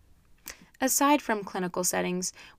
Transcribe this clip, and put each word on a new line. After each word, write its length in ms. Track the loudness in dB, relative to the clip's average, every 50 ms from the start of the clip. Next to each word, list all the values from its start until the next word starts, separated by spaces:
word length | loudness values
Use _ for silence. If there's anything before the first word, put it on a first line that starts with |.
| -20 _ -20 _ _ _ -20 -20 -18 -18 -18 -18 -20 -20 _ -4
Aside 400 | -2 0 2 4 4 6 6 4
from 220 | 4 0 -4 -4 -4
clinical 400 | -6 -6 -4 -4 -4 -2 -2 -2
settings, 500 | 0 0 0 -2 -2 -2 -4 -4 -6 -8 -10 -18 -20 -12